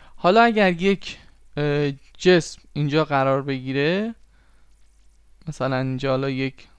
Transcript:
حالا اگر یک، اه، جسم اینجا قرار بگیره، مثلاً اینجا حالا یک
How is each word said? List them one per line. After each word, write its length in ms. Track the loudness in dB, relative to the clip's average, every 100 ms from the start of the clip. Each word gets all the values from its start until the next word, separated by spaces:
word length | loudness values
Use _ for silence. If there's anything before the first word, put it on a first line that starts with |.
| -20 -2
حالا 260 | 2 4
اگر 400 | 4 4 2 2
یک، 360 | 0 0 -4 -16 -20 -20 -12 -6
اه، 340 | -2 0 -2 -6 -14 -2
جسم 440 | 4 4 2 -10 -10
اینجا 320 | -4 0 0 2
قرار 360 | 2 2 0
بگیره، 720 | -2 -6 -4 -2 0 -2 -4 -10 -20 _ _ _ -20 _ _ _ _ _ _ -20 -14
مثلاً 300 | -6 -4 -2
اینجا 320 | -4 -4 -2
حالا 200 | -2 -2
یک 380 | -4 -6 -8 -20